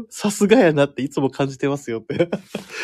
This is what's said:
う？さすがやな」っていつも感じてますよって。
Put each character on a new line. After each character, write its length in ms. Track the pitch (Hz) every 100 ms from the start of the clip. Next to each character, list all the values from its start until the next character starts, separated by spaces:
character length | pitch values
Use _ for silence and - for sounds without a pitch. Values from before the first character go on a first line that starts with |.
う？ 60 | 226
さ 220 | - 208
す 160 | - 202
が 100 | 254
や 140 | 175
な」 140 | 147 143
っ 80 |
て 80 | -
い 80 | 135
つ 100 | -
も 100 | 135
感 200 | - 139
じ 100 | 131
て 80 | 139
ま 100 | 139
す 140 | 123
よ 80 | 113
っ 40 |
て。 260 | 110 - 175 - - 202 - -